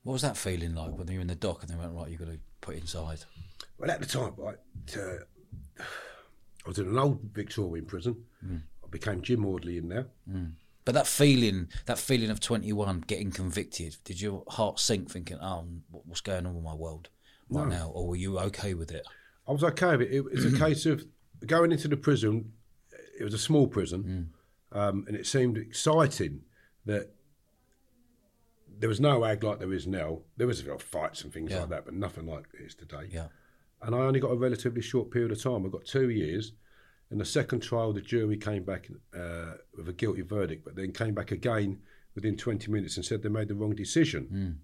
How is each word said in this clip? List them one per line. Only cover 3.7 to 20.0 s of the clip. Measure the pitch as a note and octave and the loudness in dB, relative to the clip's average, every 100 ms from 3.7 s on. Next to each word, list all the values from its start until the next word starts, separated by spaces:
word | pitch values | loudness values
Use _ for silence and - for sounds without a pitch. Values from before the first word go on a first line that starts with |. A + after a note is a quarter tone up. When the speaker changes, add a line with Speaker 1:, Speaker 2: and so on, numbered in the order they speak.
| - | -6
Speaker 2:
Well, | - | -4
at | D#3+ | -2
the | D3 | -2
time, | C3+ A2+ - | -2 -2 -4
right, | - G2+ - - - G#2+ | -10 -10 -14 -14 -10 -8
uh, | F#2+ F2+ - _ - - - - | -6 -8 -12 _ -16 -16 -16 -14
I | - - - - - - - - - | -12 -12 -14 -18 -20 -20 -20 -14 -6
was | F#2+ | -2
in | F#2+ | 2
an | A#2 | 4
old | C#3+ C3+ G#2+ | 4 2 -4
Victorian | G#2 G#2 - F#2 E2 D#2+ | -8 -6 -2 -2 -2 -6
prison. | F#2 A#2+ A2+ - _ F#2 | -4 -4 -4 -10 _ -6
Speaker 1:
Mm. | E2+ - - | -6 -8 -14
Speaker 2:
I | - | -12
became | - A2 F#2 | -6 -2 -2
gym | - A#2 G2+ | 2 2 2
orderly | F2+ E2 F2 | 0 -4 -6
in | E2 | -4
there. | G#2 C3+ _ - | -4 -6 _ -6
Speaker 1:
Mm. | F#2+ E2+ D#2+ - _ - | -4 -4 -8 -20 _ 2
But | |
that | B2 - | 4 4
feeling, | - D3 C3 A2+ F#2+ E2+ - - | 8 8 10 6 4 -2 -4 -2
that | A2+ | -2
feeling | - B2+ G#2+ | 2 2 4
of | G#2+ | 0
twenty-one, | - A2+ G2+ G#2 G2+ F2+ | 0 0 0 0 0 0
getting | - F#2+ G2 | -2 -2 -2
convicted, | F2+ F#2 F2 - - E2 - | -2 -2 -2 -4 -6 -8 -10
did | - F2+ | -12 -4
your | G#2 G2 - | -4 -4 -6
heart | - G#2+ - | 0 0 2
sink | - G2+ F2 | 2 2 0
thinking, | F2+ E2+ F2+ | -8 -8 -8
"Oh, | F#2 F2 E2+ E2 - | -6 -6 -6 -10 -12
what, | E2 D#2+ | -18 -10
what's | F2+ | -8
going | - F#2+ F2+ | -4 -2 -2
on | |
with | F2 | -4
my | D#2+ D#2 | -6 -6
world | D#2+ D#2 E2+ _ _ _ _ | -6 -8 -16 _ _ _ _
right | C#3+ D3 | 0 0
Speaker 2:
No. | F2 | 0
Speaker 1:
now?" | E2 | -4
Or | F2 F2 | -4 -2
were | F2+ | -2
you | F#2+ F#2+ | -2 0
okay | G2 - G2+ F2 | -2 -2 -4 -4
with | E2 | -6
it? | E2 - - - _ - | -8 -12 -20 -20 _ -4
Speaker 2:
I | |
was | C#3+ | 2
okay | E3 - F3+ | 2 4 4
with | C#3+ | 6